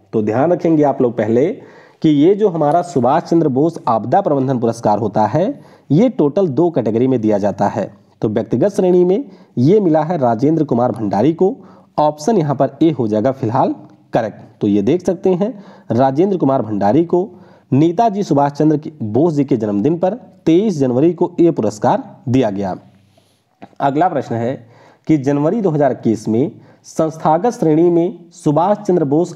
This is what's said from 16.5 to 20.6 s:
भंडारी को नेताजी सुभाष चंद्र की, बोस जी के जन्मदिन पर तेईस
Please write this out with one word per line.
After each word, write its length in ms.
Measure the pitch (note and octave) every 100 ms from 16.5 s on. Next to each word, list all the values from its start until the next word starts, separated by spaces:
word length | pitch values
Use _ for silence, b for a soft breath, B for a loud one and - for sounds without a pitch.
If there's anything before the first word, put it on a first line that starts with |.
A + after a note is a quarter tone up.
| D3+
भंडारी 440 | G#2+ G#2 F#2+ B2 E3+
को 240 | F3+ G3 B B B B
नेताजी 500 | C3 D#3+ E3+ A#3 G3
सुभाष 280 | G3 C#3+ C#3+
चंद्र 260 | C#3+ D3+ D3+
की, 160 | - -
बोस 300 | A2 G#2+ F3
जी 120 | D3 C#3
के 120 | C3
जन्मदिन 400 | G#2+ G2+ A2+ E3
पर 160 | F#3 A#3 - _ -
तेईस 320 | D#3+